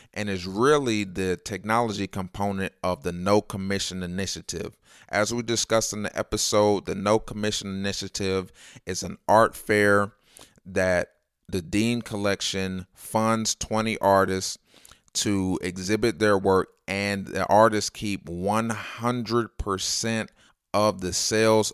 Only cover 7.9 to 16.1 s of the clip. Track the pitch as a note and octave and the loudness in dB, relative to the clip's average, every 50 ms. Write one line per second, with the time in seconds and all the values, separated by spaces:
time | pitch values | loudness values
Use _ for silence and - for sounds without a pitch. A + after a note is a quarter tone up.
7.9 | F#2+ - G2 F#2+ - - G2+ F#2+ F#2+ F#2+ F2+ - _ - - - - - _ - | -4 -6 -8 -8 -6 -4 -2 0 0 -2 -4 -6 _ -20 -20 -20 -20 -16 _ -8
8.9 | F#2 - - F2 - - _ - G2+ A2 A2+ - - - - - G#2+ G#2 G#2 G2+ | -8 -6 -6 -8 -10 -10 _ 4 6 6 6 6 2 -4 -2 0 2 4 6 6
9.9 | G2+ G2+ G2+ G#2 - _ _ _ _ - - - _ _ _ F#2 F#2 G2 F#2 F#2 | 6 4 2 0 -6 _ _ _ _ -20 -20 -20 _ _ _ -6 -2 0 0 2
10.9 | F2+ F2 - - _ _ _ _ _ _ _ - - F#2+ E2 D#2 F#2+ G2+ A2 A#2 | 2 0 0 -4 _ _ _ _ _ _ _ -6 -6 -6 -4 -2 0 0 0 0
11.9 | A#2+ A#2+ A2 - A2+ G2+ G2+ G2+ G2 - - - - G2 F#2+ F#2 F#2 F#2 F2+ - | 0 -2 -4 -6 -6 -2 0 0 0 0 -2 -4 -4 -4 -4 -4 -6 -8 -10 -12
12.9 | _ - - - - A2+ A2 A2 A2+ A2 A2 - - - - - A2 A2 A2 A2+ | _ -20 -18 -4 -2 0 2 2 2 0 0 -4 -4 -4 -6 -4 -2 -2 0 -2
13.9 | G#2+ - - G2 G2 G2 G2 F#2 F#2+ F#2 - - - - _ _ _ - _ - | -2 2 4 6 6 6 6 4 0 -4 -4 -6 -8 -10 _ _ _ -20 _ -20
14.9 | - _ _ _ _ - - A2+ G2+ G2 F#2 F#2 F#2 - - F#2 F2+ F#2 F#2 F#2+ | -20 _ _ _ _ -4 -2 0 0 0 0 0 -2 -2 -4 -6 -6 -6 -2 -2
15.9 | G#2+ G#2+ A#2 A#2+ | 0 2 2 0